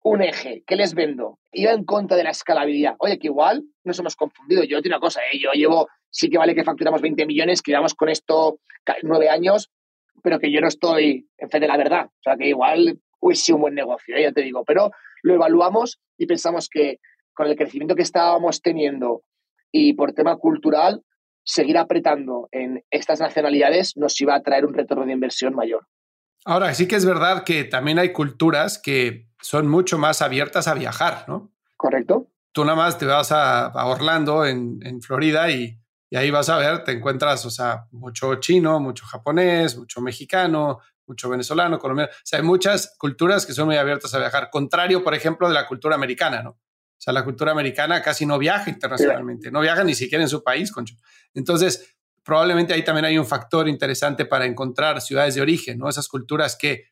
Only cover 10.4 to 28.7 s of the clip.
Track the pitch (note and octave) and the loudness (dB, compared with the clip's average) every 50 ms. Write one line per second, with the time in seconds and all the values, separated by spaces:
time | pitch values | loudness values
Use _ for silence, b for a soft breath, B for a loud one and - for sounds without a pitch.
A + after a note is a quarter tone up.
10.4 | - D3 C#3+ D3+ D#3+ E3 D3+ - - E3+ E3 D#3 D#3 D3 C3+ B2+ - _ _ _ | 0 0 2 2 2 0 0 0 0 2 2 4 4 2 2 0 -6 _ _ _
11.4 | - - - D3+ D3 D3 C#3 D3 C#3+ D3+ E3+ F3 - - _ _ _ C3 C3+ C3+ | -10 -4 0 0 2 2 2 2 2 2 0 0 -2 -6 _ _ _ -2 -2 0
12.4 | C3+ C#3+ C#3+ B2+ B2+ C#3+ D#3 E3 E3+ E3 - - _ _ _ _ - F3+ E3 - | 2 0 2 2 2 2 4 4 4 2 2 -4 _ _ _ _ 2 2 2 4
13.4 | - - E3 D3+ D3+ D3 C#3+ C#3+ C3 A#2 B2 - - - A#2+ C#3 D#3 D3 B2+ D3 | 4 2 4 4 2 0 0 -2 -4 -4 -4 -6 -6 -4 0 2 2 2 2 0
14.4 | C#3 C3 B2 B2+ - - D#3+ F#3 G#3 G3+ B B B B B B B F3 F3+ E3+ | -2 -2 -4 -6 0 2 2 2 2 2 B B B B B B B 4 4 6
15.4 | E3 D#3+ E3 E3+ F3 F#3 G3 A3+ A#3+ A#3+ - _ _ _ _ _ E3+ - F3 - | 6 6 6 4 4 4 2 0 0 -2 -6 _ _ _ _ _ -2 0 0 0
16.4 | - E3+ E3+ E3+ - - - D3+ D3 C#3+ C3 _ b b b b b _ _ - | 0 -2 -2 -2 -6 -4 0 0 0 0 0 _ b b b b b _ _ -2
17.4 | D3+ D3 D3 - D3+ - - C#3+ D3+ D#3+ F3+ F3 F3 - - F3+ E3+ E3+ E3+ E3+ | 0 0 0 0 -2 -4 -4 -6 -2 -2 0 0 0 0 2 2 4 4 2 2
18.4 | E3+ E3+ D#3+ - - F3 E3 D#3+ D3 C#3+ C#3 C3 B2+ A#2+ A#2 - _ _ _ _ | 2 0 -2 0 -2 -2 0 2 0 -2 -2 -2 -2 -4 -4 -4 _ _ _ _
19.4 | _ _ _ _ _ _ - D#3 D3 - - - D3 - - - D#3 E3 E3+ - | _ _ _ _ _ _ 2 4 4 4 4 2 0 0 2 2 2 2 2 2
20.4 | - D#3+ C#3+ D3 - D#3 D3 D3 E3 F#3+ G#3 - _ _ _ _ _ _ _ _ | 2 0 0 2 0 2 2 4 4 2 2 0 _ _ _ _ _ _ _ _
21.4 | _ - - E3+ D3 C#3 D#3+ E3+ E3+ E3+ F3 E3+ E3 E3 D3 C#3+ C3+ B2+ B2+ A#2+ | _ -4 0 0 2 4 2 2 2 2 0 2 2 2 0 0 -4 -6 -8 -8
22.4 | A#2+ - - C3 B2+ B2+ C3 A#2+ _ _ - D3 - - D#3 D3+ D#3+ D3+ - D#3 | -8 -8 -8 -6 -6 -6 -8 -8 _ _ -6 -4 -2 -2 -2 -2 -2 -2 -2 0
23.4 | D3 D3 C#3+ C#3+ C#3+ C#3 D#3+ F3+ F#3 - - C#3+ D3 D3 - - C#3 C#3+ C#3 C#3 | 0 2 2 4 4 4 4 2 0 0 -4 -2 -2 -2 0 0 2 2 2 2
24.4 | - D3 C#3 C#3 C#3+ D3 B2+ A2+ - - C3+ C3 C3+ B2+ C3 C3 C3 B2 - - | 2 2 2 2 2 0 0 -2 -2 -2 -2 -2 -2 -2 -2 -2 -2 -4 -4 -4
25.4 | B2+ C3 C3+ B2+ A2+ A2+ A2+ A2 _ _ _ _ _ _ _ _ _ _ _ _ | -4 -2 -2 -2 -2 -2 -4 -6 _ _ _ _ _ _ _ _ _ _ _ _
26.4 | _ G3 E3+ F#3 G3 E3+ C3+ A#2+ F3+ F3+ G#3+ G#3 F3+ F#3 F3+ D#3+ D#3+ F3+ F#3+ F3+ | _ 0 0 2 2 0 2 0 0 2 2 2 4 4 2 2 2 2 0 0
27.4 | - - E3 D3+ C3+ A#2 - B2+ C3+ D3+ D#3 E3+ F3+ F3+ F3+ - D3+ C#3 B2 - | 0 -2 -2 -2 -2 -2 -4 -2 0 0 2 2 2 0 0 -2 -4 -4 0 2
28.4 | D#3+ E3 D3+ C#3+ D#3+ G#3 | 2 2 4 2 0 -2